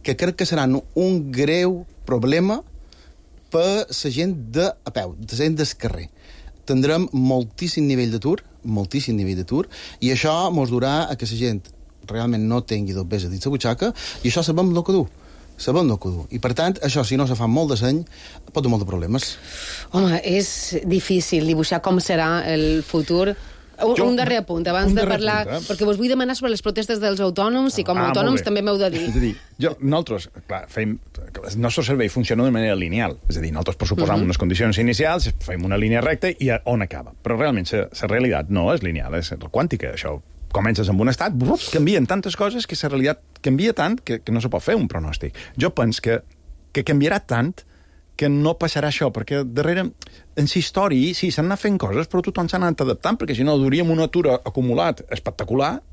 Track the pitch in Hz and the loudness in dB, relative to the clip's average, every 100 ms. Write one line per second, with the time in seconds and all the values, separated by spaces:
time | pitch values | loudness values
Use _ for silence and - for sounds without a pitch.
0 | - 120 175 175 180 156 131 131 - 160 | -2 0 -2 0 -2 2 2 0 0 0
1 | 185 185 139 127 143 170 180 180 180 - | 2 0 0 0 2 2 2 -2 -8 -16
2 | - 123 127 160 190 233 - - - - | -4 0 2 2 2 0 -6 -20 -20 -20
3 | - - - - _ 165 180 202 - - | -20 -20 -20 -20 _ 0 2 0 -2 -4
4 | 147 127 180 170 113 135 190 - - 120 | -4 -2 -2 -4 -4 0 0 -2 -8 -6
5 | 92 82 107 117 151 156 147 - 117 82 | -6 -10 -8 -2 0 0 -2 -2 -6 -6
6 | 82 - - - - - - 131 143 160 | -10 -18 -20 -20 -20 -16 0 2 4 2
7 | 180 135 127 131 117 - 175 - 143 131 | 0 0 2 2 -2 -6 -4 0 2 2
8 | 120 113 135 196 - - 120 107 95 143 | 0 0 0 -2 -4 -12 -4 -2 -2 -4
9 | 131 107 95 92 87 135 190 - - - | -2 -2 -2 -4 -2 -2 -4 -10 -18 -4
10 | 123 127 156 160 185 170 127 123 131 151 | 0 2 2 2 0 0 0 0 0 0
11 | 165 131 110 113 123 104 - - - - | -2 -4 -6 -2 -2 -2 -8 -20 -20 -20
12 | - 113 120 113 110 120 - 107 98 95 | -10 -4 -2 0 0 0 -2 -4 -2 -4
13 | 85 85 87 95 135 139 120 120 220 226 | -4 -4 -4 -4 -4 -2 -2 0 -2 -4
14 | - - 120 170 165 160 185 170 170 190 | -12 -4 -2 0 2 2 2 2 2 2
15 | 123 - - - - - - 151 156 104 | 2 -6 -20 -20 -20 -6 0 2 4 2
16 | 95 87 76 117 120 120 170 190 143 143 | -2 -4 -6 -4 -2 0 0 0 0 0
17 | 110 135 131 120 117 131 156 120 123 151 | 0 2 0 0 2 2 2 2 2 0
18 | 170 - - - - 156 131 110 95 92 | -2 -16 -20 -20 -6 -2 0 0 0 -4
19 | 85 127 - - - - - - - 185 | -2 -2 -4 -10 -14 -12 -10 -12 -4 2
20 | 190 165 - 190 196 - - 170 185 185 | 2 2 0 0 0 -6 -4 -4 0 0
21 | - 180 - 165 160 160 156 170 196 180 | 2 0 2 0 2 2 2 0 2 2
22 | - 170 160 170 156 156 156 156 147 160 | 2 0 2 0 0 0 2 0 0 -2
23 | 147 175 196 196 - - - - 226 240 | 0 2 2 -2 -12 -20 -20 -2 2 4
24 | 247 247 247 226 180 170 170 180 196 202 | 4 2 2 0 -2 -4 0 2 4 4
25 | 202 214 214 214 208 151 - 185 208 202 | 2 0 0 0 -2 -6 -6 0 2 2
26 | 247 262 254 254 254 214 214 208 214 220 | 2 2 0 -2 -2 -2 -2 -4 -2 -2
27 | 208 196 190 180 208 254 269 208 185 180 | 0 0 0 2 0 2 0 0 0 0
28 | 135 139 226 262 - 202 202 202 190 165 | 2 2 2 0 0 0 0 2 0 0
29 | 165 117 120 - - - 160 151 135 156 | 0 0 0 -2 -14 -2 -2 0 0 0
30 | 165 101 - - - 95 - - 107 110 | -2 -6 -8 -18 -10 -10 -6 -4 -4 -4
31 | - - - - - 107 117 139 120 139 | -10 -14 -12 -12 -8 -2 0 0 0 0
32 | 107 127 110 117 131 113 110 95 87 104 | 2 0 0 2 4 2 2 0 0 -2
33 | 101 - - 80 80 76 90 - - 98 | -2 -2 -2 -2 -2 -2 -4 -2 -2 0
34 | - 101 90 - 90 92 113 107 117 107 | 2 2 2 2 0 2 2 2 2 2
35 | 156 175 120 - - 90 92 98 110 117 | 2 2 0 -2 -4 -4 0 0 2 2
36 | 135 156 185 - 131 113 - 120 98 - | 2 0 -2 0 0 0 0 0 0 -6
37 | - - - 113 147 113 87 107 - - | -12 -8 -2 0 2 0 0 -2 -2 -4
38 | 95 113 127 73 78 98 90 165 92 80 | -2 2 2 0 0 2 2 2 0 -4
39 | 80 82 80 76 82 117 160 120 65 - | -2 -4 -6 -8 -4 -2 0 -2 -6 -6
40 | 71 73 - - - - 107 101 98 95 | -8 -8 -12 -16 -4 -2 0 0 2 2
41 | 120 127 - 123 127 330 - 156 151 190 | 2 2 0 0 0 0 0 2 4 4
42 | 123 196 190 - 202 240 - 165 151 139 | 2 0 -2 -2 -2 -2 -6 -4 -2 2
43 | 139 151 - - 139 135 220 220 160 247 | 0 0 -10 -6 0 2 2 2 0 0
44 | - 113 - 113 113 90 - 226 120 - | -2 -4 0 0 0 -2 2 2 0 -2
45 | 78 - - - - - 143 143 117 110 | -4 -4 -6 -10 -12 -2 0 2 0 0
46 | 117 113 - - - - - - - 147 | 0 0 -2 -20 -20 -20 -6 -4 2 2
47 | 147 196 - 117 143 - - - - - | 4 0 0 0 0 -4 -18 -20 -20 -20
48 | - - 147 143 151 170 165 147 147 - | -20 -2 2 4 2 2 -2 0 -2 0
49 | 139 110 107 143 131 117 156 175 185 - | -2 -2 -4 -2 -2 0 0 0 -2 -8
50 | - - - - 147 185 - 190 196 131 | -20 -20 -8 0 2 2 0 0 2 4
51 | 151 175 185 - 170 196 208 196 101 107 | 2 0 -2 0 0 0 0 0 0 -2
52 | 165 185 185 185 170 180 175 160 131 - | 0 0 0 -2 -2 0 0 2 0 0
53 | 175 226 117 117 139 147 135 147 170 160 | 0 0 -2 0 2 4 4 4 2 2
54 | 156 175 156 123 - 135 123 120 170 - | 2 2 4 2 0 -2 2 2 2 -2
55 | - 123 - - 104 127 143 262 - | -8 -6 -6 -6 -2 0 0 -2 -10